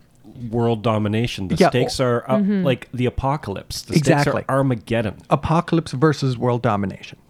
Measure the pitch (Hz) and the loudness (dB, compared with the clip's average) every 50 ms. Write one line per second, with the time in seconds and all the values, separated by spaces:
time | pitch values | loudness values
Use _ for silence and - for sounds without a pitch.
0 | _ _ _ _ - 110 - 131 123 113 110 120 117 117 117 107 104 120 110 107 | _ _ _ _ -20 -20 -16 -14 -10 -4 -2 0 2 2 0 0 0 0 2 2
1 | 107 101 107 110 120 - - - 98 87 170 - 185 151 - 123 131 123 - - | 2 0 0 0 0 -2 -4 -6 -6 -2 2 4 4 4 4 2 0 0 0 -2
2 | 131 123 120 120 - - - 208 202 190 208 196 180 135 123 120 - - - 117 | 0 0 0 0 0 0 0 2 2 2 0 2 2 0 0 -2 -4 -8 -4 -2
3 | 123 117 - - - 135 143 151 - 101 95 - - - - - - - - 165 | -2 -2 -2 -2 -2 -2 -2 -4 -4 -6 -8 -8 -10 -12 -12 -12 -6 -2 0 2
4 | 139 165 156 143 143 147 127 104 - - 135 139 135 135 127 107 - - 113 113 | 4 4 4 4 2 2 0 -2 -2 0 0 2 2 2 0 -2 -2 -2 -2 -2
5 | 113 101 87 - - - - - - - 160 170 170 - 170 165 156 - - 127 | -2 -2 -6 -8 -4 -2 -2 0 0 0 0 0 0 0 0 -2 -2 -2 -2 2
6 | 151 160 135 - 143 131 123 117 120 123 120 120 120 120 104 101 101 92 95 - | 2 2 2 2 0 -2 -2 0 0 0 0 0 0 0 0 0 -2 -4 -6 -8
7 | - - - - _ | -14 -18 -20 -20 _